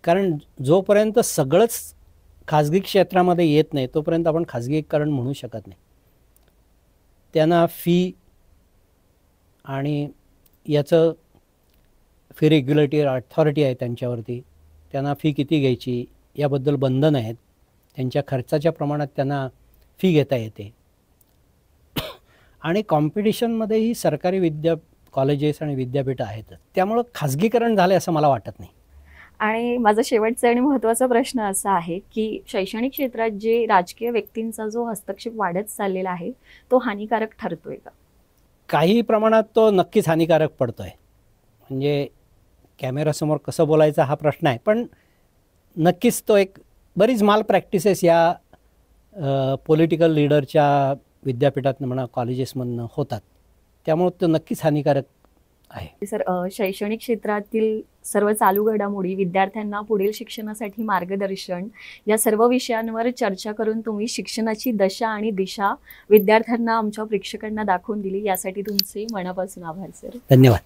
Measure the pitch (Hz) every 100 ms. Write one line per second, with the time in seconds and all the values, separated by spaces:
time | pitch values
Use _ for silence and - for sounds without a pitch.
0 | - 180 196 151 - - 131 180 190 208
1 | 214 214 - - 135 170 226 - - -
2 | _ _ _ _ - 151 147 180 196 202
3 | 175 185 180 175 170 147 156 143 127 156
4 | 151 165 160 156 170 127 123 156 147 151
5 | 147 139 123 139 120 110 101 92 _ _
6 | _ _ _ _ _ _ _ _ _ _
7 | _ _ _ 165 156 175 170 - 170 175
8 | 180 - _ _ _ _ _ _ _ _
9 | _ _ _ _ _ _ - 135 143 147
10 | 147 - _ _ _ _ - 147 143 165
11 | 165 160 _ _ _ _ _ _ _ _
12 | _ _ _ - 156 156 127 147 147 151
13 | 143 131 - - 156 147 139 127 117 120
14 | 123 120 113 123 - _ _ _ _ 139
15 | 143 143 156 147 139 160 135 123 - 120
16 | 123 _ _ - 143 139 135 143 135 131
17 | 156 143 110 117 _ _ _ _ _ -
18 | 127 147 139 135 - 156 160 160 147 147
19 | 143 - 135 143 135 _ _ _ _ _
20 | 185 151 131 127 110 - 104 _ _ _
21 | _ _ _ _ _ _ _ _ _ -
22 | - - _ _ _ _ 156 190 208 151
23 | 151 208 208 202 233 226 214 220 220 233
24 | 170 - 180 190 170 151 160 165 _ _
25 | _ - 135 143 151 147 151 135 127 139
26 | 135 127 113 110 - - _ - 190 226
27 | 240 - 147 135 220 233 233 208 180 185
28 | - 156 147 127 - - - _ _ -
29 | - - - _ 214 226 240 247 220 214
30 | 277 220 220 254 240 240 269 269 220 233
31 | 254 233 247 254 208 196 202 185 170 175
32 | - 226 220 - - 208 190 220 254 294
33 | 262 226 226 202 220 233 226 196 180 -
34 | 233 233 202 - 226 220 220 226 233 214
35 | - 196 233 226 190 175 214 - 202 185
36 | 185 180 180 262 _ - _ 247 233 202
37 | 214 220 214 _ 220 165 165 139 - _
38 | _ _ _ _ _ _ - 151 165 226
39 | 226 220 220 220 214 - 220 190 170 220
40 | 160 160 165 160 156 _ 123 - 92 -
41 | _ _ _ _ _ _ _ 135 143 143
42 | 139 _ _ _ _ _ _ _ 131 139
43 | 156 - 151 151 - - 151 156 156 151
44 | 143 151 151 - 156 120 - 220 240 _
45 | _ _ _ _ _ _ _ 180 165 175
46 | 240 - - 208 190 - _ _ _ 170
47 | 214 240 208 208 208 185 - 196 202 175
48 | 175 165 165 - _ _ _ _ _ _
49 | _ 208 139 135 131 135 - 156 165 160
50 | 165 156 147 147 131 156 147 143 139 139
51 | _ _ 139 120 143 139 135 131 131 127
52 | 123 - 120 127 127 131 123 120 117 -
53 | - 107 _ _ _ _ _ _ - 156
54 | 180 175 170 160 - 190 160 147 147 139
55 | - _ _ _ _ _ _ - 85 _
56 | 202 214 - 180 185 - 190 196 208 226
57 | - 220 214 208 202 220 220 220 - _
58 | - 202 208 214 208 196 214 214 202 202
59 | 185 190 185 190 196 220 208 208 208 214
60 | 208 214 226 - 214 208 208 202 220 190
61 | 175 196 196 190 - 180 202 - - -
62 | - 214 - 214 240 254 - 226 226 226
63 | 233 247 214 190 214 208 220 220 220 208
64 | 233 - 190 - 220 214 262 214 190 -
65 | 226 214 220 190 190 - 202 262 - -
66 | - 208 196 220 226 233 233 226 214 214
67 | 214 208 - 208 220 214 208 180 - 208
68 | 196 190 208 185 196 196 196 202 - 208
69 | 220 214 180 185 185 - 170 165 185 -
70 | - 247 - 131 131 98